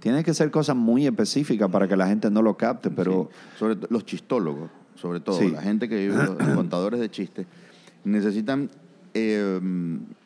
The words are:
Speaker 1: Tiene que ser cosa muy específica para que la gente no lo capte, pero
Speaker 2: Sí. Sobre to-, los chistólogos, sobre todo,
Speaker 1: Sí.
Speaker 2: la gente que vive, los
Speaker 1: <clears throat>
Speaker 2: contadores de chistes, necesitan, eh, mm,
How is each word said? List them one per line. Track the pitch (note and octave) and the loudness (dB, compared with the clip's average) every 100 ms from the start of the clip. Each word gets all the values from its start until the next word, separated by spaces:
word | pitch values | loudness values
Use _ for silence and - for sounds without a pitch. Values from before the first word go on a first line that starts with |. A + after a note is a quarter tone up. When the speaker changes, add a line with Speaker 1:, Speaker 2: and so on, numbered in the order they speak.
Speaker 1:
Tiene | A2+ C#3 | 0 2
que | E3 | 2
ser | D3+ D#3 | 2 2
cosa | D#3 D3 | 2 0
muy | B2+ A2+ B2 C#3+ | 2 4 4 2
específica | A2 G#2 C3+ D3 A2 G2 | 2 0 0 0 2 2
para | G2 F#2+ | 2 2
que | |
la | F#2+ F#2+ | 2 2
gente | G#2+ G#2+ | 2 2
no | G#2+ | 4
lo | A2 G2 | 4 2
capte, | A2+ B2 F2+ | -2 -2 -4
pero | D2+ F2+ F#2 D#2 - - | -2 0 0 -2 -8 -20
Speaker 2:
Sí. | - | -4
Sobre | A2 G#2 | -2 -2
to-, | A2+ | -2
los | A2+ - | -4 -4
chistólogos, | F2+ - B2+ E2 C#2+ E2 - - | -12 -4 -2 -2 -4 -10 -16 -20
sobre | - F2 F2 | -12 -6 -6
todo, | F#2 F#2 | -2 2
Speaker 1:
Sí. | G2 | 2
Speaker 2:
la | D2+ | 0
gente | F#2 G#2+ A#2 | -2 -2 0
que | A2 | -2
vive, | G2 | 0
los | F#2+ F#2+ - | 0 0 0
Speaker 1:
<clears throat> | D3+ - | 0 0
Speaker 2:
contadores | - F2+ G2+ A#2+ | 0 -2 -2 -2
de | A2 | -4
chistes, | - F#2+ - F#2 - - - - _ | -6 -10 -8 -14 -14 -20 -20 -20 _
necesitan, | G2 G#2 G#2 G#2 G#2+ C3+ C#3+ - - - - | -2 0 0 -2 -2 -4 -4 -10 -20 -20 -8
eh, | A2 A2 G#2+ G2 F#2 | -4 0 0 0 -2
mm, | F#2 F2+ E2+ D#2+ - - | -2 -4 -4 -6 -10 -18